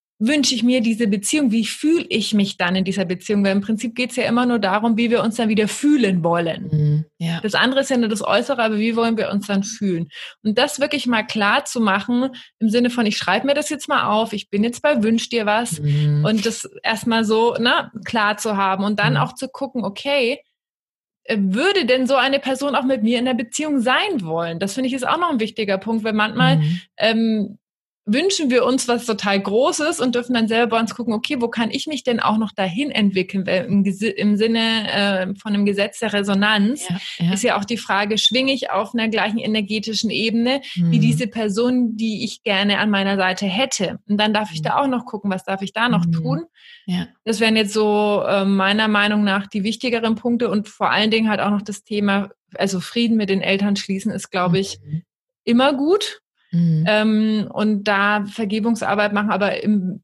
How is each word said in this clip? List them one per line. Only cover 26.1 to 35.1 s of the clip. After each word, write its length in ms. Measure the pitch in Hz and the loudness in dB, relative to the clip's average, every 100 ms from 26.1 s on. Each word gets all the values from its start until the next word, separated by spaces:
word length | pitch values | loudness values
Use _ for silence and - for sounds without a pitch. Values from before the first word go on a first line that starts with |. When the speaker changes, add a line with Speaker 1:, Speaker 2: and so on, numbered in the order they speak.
Speaker 1:
manchmal, 440 | 214 208 220 254 160 | 0 0 2 4 4
Speaker 2:
Mhm. 240 | 151 175 - - | 2 -2 -6 -2
Speaker 1:
ähm, 600 | 220 226 226 220 196 - _ _ _ _ - | 0 2 2 0 -2 -8 _ _ _ _ -2
wünschen 400 | 240 381 381 294 | 0 2 0 2
wir 140 | 247 - | 2 2
uns 220 | 254 - | 0 0
was 180 | 240 240 | -2 -2
total 320 | 214 202 196 | -2 0 0
Großes 580 | 196 208 294 320 302 339 | 0 2 2 2 -2 0
und 160 | 254 240 | 0 -2
dürfen 180 | 240 | 0
dann 140 | 247 220 | 0 2
selber 300 | 226 240 226 | 2 2 2
bei 20 | |
uns 160 | 226 - | -2 -4
gucken, 180 | 240 | -4
okay, 280 | 220 - 285 | -4 -2 -2
wo 80 | 233 | -2
kann 220 | 233 226 | -2 -2
ich 160 | 269 311 | -4 -6
mich 160 | 294 | -4
denn 180 | - 233 | -2 0
auch 160 | - 214 | 0 0
noch 160 | 214 | -2
dahin 360 | - 190 175 294 | -2 -2 -2 -2
entwickeln? 560 | - 202 190 180 196 180 | 2 2 2 -2 -2 0
Weil 200 | 180 - | -2 2
im 180 | 202 | 2
Gesi-, 240 | 196 190 220 | 2 0 -2
im 260 | - 208 208 | 0 0 2
Sinne, 520 | 220 226 226 226 208 - 202 | 2 2 0 0 -2 0 0